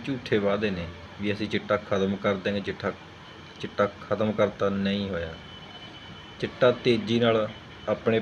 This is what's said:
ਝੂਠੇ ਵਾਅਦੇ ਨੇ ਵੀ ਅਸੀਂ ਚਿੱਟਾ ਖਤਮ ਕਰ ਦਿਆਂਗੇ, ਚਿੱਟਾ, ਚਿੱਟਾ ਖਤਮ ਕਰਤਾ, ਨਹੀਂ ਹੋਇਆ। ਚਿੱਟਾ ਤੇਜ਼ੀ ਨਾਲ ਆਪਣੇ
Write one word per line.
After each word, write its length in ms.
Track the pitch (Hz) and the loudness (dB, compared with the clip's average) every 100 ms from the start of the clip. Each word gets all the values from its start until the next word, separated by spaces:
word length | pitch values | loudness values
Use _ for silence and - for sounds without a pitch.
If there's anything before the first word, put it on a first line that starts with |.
| - | -2
ਝੂਠੇ 320 | 131 - 110 | -6 0 2
ਵਾਅਦੇ 320 | 101 101 107 | 4 2 2
ਨੇ 160 | 90 85 - - - | -2 -4 -10 -14 -4
ਵੀ 100 | 101 | -2
ਅਸੀਂ 140 | 101 104 | -2 0
ਚਿੱਟਾ 300 | 104 - 104 | -2 2 0
ਖਤਮ 380 | - 101 98 98 | 2 2 2 2
ਕਰ 200 | 107 98 | 2 2
ਦਿਆਂਗੇ, 260 | 101 101 | 0 0
ਚਿੱਟਾ, 300 | 98 92 98 92 - - - - - - | -2 -2 -4 -4 -10 -18 -18 -18 -18 -10
ਚਿੱਟਾ 260 | 110 - 101 - | -6 2 2 0
ਖਤਮ 300 | - 104 107 | -2 2 2
ਕਰਤਾ, 380 | 104 104 - 101 | 4 2 4 0
ਨਹੀਂ 400 | 98 98 101 98 | 2 2 0 0
ਹੋਇਆ। 240 | 87 82 82 - - - - - - - - - - | -2 -4 -8 -14 -16 -16 -16 -16 -16 -16 -16 -16 -6
ਚਿੱਟਾ 320 | 117 - 127 120 | -6 4 4 6
ਤੇਜ਼ੀ 360 | 127 113 101 117 | 4 2 2 4
ਨਾਲ 280 | 117 113 107 - - - - | 4 4 2 -4 -16 -8 -4
ਆਪਣੇ 300 | 107 - 113 | 0 2 2